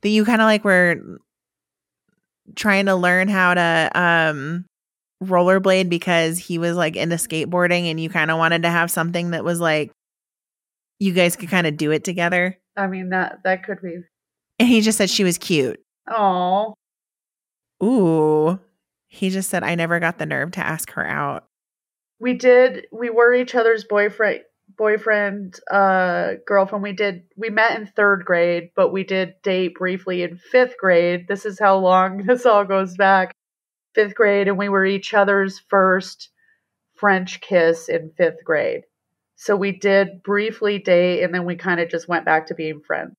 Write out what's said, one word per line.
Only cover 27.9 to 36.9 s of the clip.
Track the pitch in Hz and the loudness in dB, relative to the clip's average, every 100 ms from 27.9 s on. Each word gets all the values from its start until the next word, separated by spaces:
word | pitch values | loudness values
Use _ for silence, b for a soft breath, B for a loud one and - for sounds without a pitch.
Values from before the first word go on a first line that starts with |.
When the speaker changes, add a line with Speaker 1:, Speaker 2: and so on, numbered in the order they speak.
| - 202 196 - | 0 2 2 0
Speaker 2:
grade, | 175 170 170 175 - | 2 2 0 -4 0
but | 185 | 0
we | 190 | 0
did | 185 190 185 _ | -4 -4 -4 _
date | 202 185 180 175 | -4 -2 -2 -4
briefly | 185 185 185 180 | -6 -6 -6 -6
in | 175 175 | -6 -10
fifth | _ 254 247 247 | _ 0 0 0
grade. | 190 175 175 175 175 | 2 4 4 -2 -4
This | 196 214 | -8 -8
is | 196 | 0
how | 208 196 | 2 4
long | 185 185 185 190 | 4 4 2 -2
<laughs> | 196 | 0
this | 247 240 | 2 4
all | 208 196 | 4 2
goes | 196 190 180 | 0 -2 0
back. | 196 196 185 - _ _ _ _ _ | 4 4 0 -8 _ _ _ _ _
Fifth | - 208 190 | 0 0 2
grade, | 214 202 196 | 2 4 0
and | 190 | -2
we | 202 | 0
were | 196 190 | 0 2
each | 196 - | -2 0
other's | 220 196 202 196 190 _ | 2 4 2 0 -6 _
first | 196 190 185 185 - - _ _ _ _ _ _ | 2 4 2 -2 -18 -20 _ _ _ _ _ _